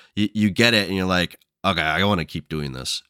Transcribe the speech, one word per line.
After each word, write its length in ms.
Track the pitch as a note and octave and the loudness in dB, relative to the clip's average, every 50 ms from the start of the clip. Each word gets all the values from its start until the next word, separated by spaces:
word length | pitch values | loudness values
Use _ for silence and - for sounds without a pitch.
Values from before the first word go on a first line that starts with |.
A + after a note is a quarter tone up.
| - _ - | -20 _ -4
You, 140 | G2+ G#2 - - | -2 -2 -2 0
you 160 | G#2+ G#2 G#2 | 2 2 2
get 240 | F2 - A2+ A#2+ A#2 | 2 4 2 4 4
it 120 | G#2 G2 | 2 2
and 80 | E2+ G2 | 0 0
you're 120 | F#2+ F#2 | 0 0
like, 320 | F#2 F#2 F2+ F2 - - - _ _ _ _ - | 2 2 0 0 -2 -4 -12 _ _ _ _ -2
"Okay, 160 | G2 F#2 E2 | -2 0 0
I 220 | D#2 D#2 D#2 E2+ G2 | 0 0 0 2 2
wanna 220 | G#2 G#2 F2+ D2+ | 0 0 0 -2
keep 240 | - - E2 - - | -4 -8 -10 -10 -8
doing 240 | D#2+ D2+ D2 C#2 B1+ | -8 -6 -6 -8 -8
this." 280 | B1+ C2+ - - - - | -10 -8 -8 -8 -8 -10